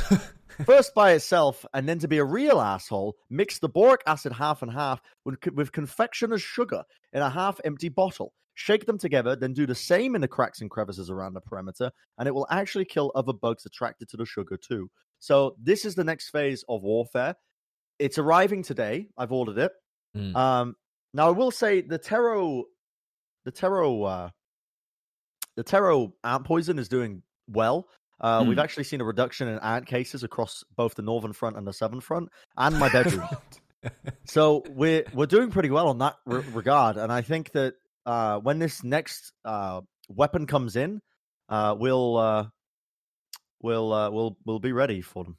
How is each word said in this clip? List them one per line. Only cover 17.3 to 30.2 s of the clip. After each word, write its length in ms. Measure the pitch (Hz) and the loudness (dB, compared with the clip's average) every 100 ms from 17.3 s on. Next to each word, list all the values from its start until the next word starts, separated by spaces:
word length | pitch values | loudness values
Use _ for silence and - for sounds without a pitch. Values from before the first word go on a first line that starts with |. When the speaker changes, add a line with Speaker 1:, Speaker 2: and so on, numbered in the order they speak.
| 180 _ _ _ _ _ - | -6 _ _ _ _ _ -4
Speaker 1:
It's 180 | 143 156 | -4 0
arriving 460 | 147 170 190 196 | 4 4 4 0
today. 460 | - 127 107 139 208 - | -6 -4 -2 -4 -8 -10
I've 140 | 120 | -4
ordered 260 | 127 113 101 | -2 -2 0
it. 140 | 180 - _ _ _ 104 | -2 -4 _ _ _ -10
Speaker 2:
Mm. 180 | 98 | -4
Speaker 1:
Um, 420 | 92 131 127 123 110 _ _ _ | 0 2 2 0 -6 _ _ _
now 160 | 139 160 | 2 4
I 40 | |
will 180 | 180 254 | 4 0
say 320 | - 220 196 | 0 2 2
the 160 | 175 160 | 0 -6
Tero, 640 | - 220 240 214 175 131 120 _ _ _ _ _ _ _ | -2 0 2 0 -2 -4 -8 _ _ _ _ _ _ _
the 80 | 127 | -14
Tero, 540 | - 185 190 151 113 101 | -4 0 2 2 0 -2
uh, 220 | 92 87 - _ _ _ _ _ _ _ _ _ - - - | -4 -8 -14 _ _ _ _ _ _ _ _ _ -18 -14 -12
the 80 | |
Tero 480 | - 196 190 147 107 - | 0 4 6 4 2 -4
ant 200 | 117 131 | -4 -2
poison 340 | 131 165 165 156 | 0 0 0 -2
is 100 | 117 | -2
doing 340 | 127 117 95 - _ - | -2 -2 -8 -18 _ -6
well. 420 | 107 113 151 185 _ _ _ | 0 2 2 -4 _ _ _
Uh, 240 | 117 113 120 | 2 4 4
we've 80 | 127 | 2
Speaker 3:
Mm. 60 | |
Speaker 1:
actually 200 | 151 - | 0 -4
seen 180 | 139 143 | -6 -4
a 20 | |
reduction 420 | 113 107 123 - 123 | -2 0 -2 -2 -6
in 100 | 110 | -4
ant 260 | 110 117 - | -2 -4 -2
cases 360 | 123 127 139 | -4 -4 -8